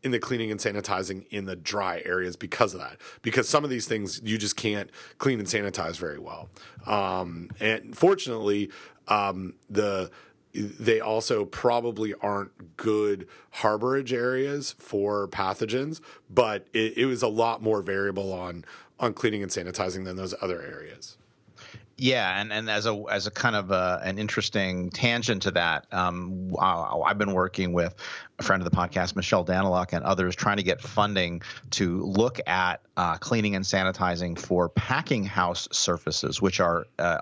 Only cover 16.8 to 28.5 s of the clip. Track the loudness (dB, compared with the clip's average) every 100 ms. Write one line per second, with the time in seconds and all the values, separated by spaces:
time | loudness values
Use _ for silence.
16.8 | 0 2 2 4 0 4 2 4 2 0
17.8 | 0 0 0 -2 -4 -4 -6 -10 -14 -20
18.8 | -20 _ -2 2 0 0 -4 -4 -4 -4
19.8 | -4 -4 -6 -6 -6 -4 -4 -4 -6 -12
20.8 | -14 -16 -18 -20 _ _ _ -20 -20 -20
21.8 | -20 0 2 4 2 0 -2 -4 0 0
22.8 | 0 -2 -2 -2 -2 -2 0 0 2 2
23.8 | 2 0 -2 -4 -2 -2 -2 0 0 -2
24.8 | -4 0 2 2 0 0 2 2 2 0
25.8 | -2 0 0 -2 -6 -6 -4 2 2 2
26.8 | 0 0 2 2 2 2 0 0 0 2
27.8 | 0 -2 -12 -12 -14 -8 2